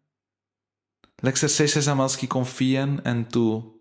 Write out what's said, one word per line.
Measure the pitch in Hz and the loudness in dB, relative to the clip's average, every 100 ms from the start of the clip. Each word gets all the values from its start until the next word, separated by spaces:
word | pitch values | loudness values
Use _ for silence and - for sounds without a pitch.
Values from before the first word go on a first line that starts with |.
| _ _ _ _ _ _ _ _ _ _ _ _ 127 | _ _ _ _ _ _ _ _ _ _ _ _ -2
L'exercicis | 127 147 - 151 151 139 | 0 0 2 2 2 2
amb | 139 | 2
els | 135 - | 0 -2
qui | 131 | -4
confien | 131 127 - 131 131 139 139 | -2 -2 0 0 0 0 -2
en | - 120 117 | -2 -4 -2
tu | 123 113 110 113 - | 2 2 0 -6 -18